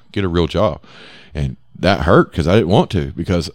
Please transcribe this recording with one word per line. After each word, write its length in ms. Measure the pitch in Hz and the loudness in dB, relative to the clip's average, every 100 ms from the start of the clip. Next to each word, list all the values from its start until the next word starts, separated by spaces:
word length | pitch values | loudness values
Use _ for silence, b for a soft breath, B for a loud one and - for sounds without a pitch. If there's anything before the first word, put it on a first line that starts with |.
| - | -10
get 120 | 104 95 | -6 -2
a 20 | |
real 200 | 85 82 | 0 0
job." 340 | 85 104 76 B B B B B | 0 -2 -2 B B B B B
And 220 | 73 69 60 _ - | -6 -6 -8 _ -4
that 220 | 92 85 | 0 0
hurt 320 | 73 131 - | 4 2 2
'cause 120 | - 76 | -2 2
I 100 | 107 | 2
didn't 140 | 87 | 4
want 200 | 110 165 | 2 2
to, 240 | 92 69 - | -2 -4 -6
because 340 | 85 87 - | -4 -4 -4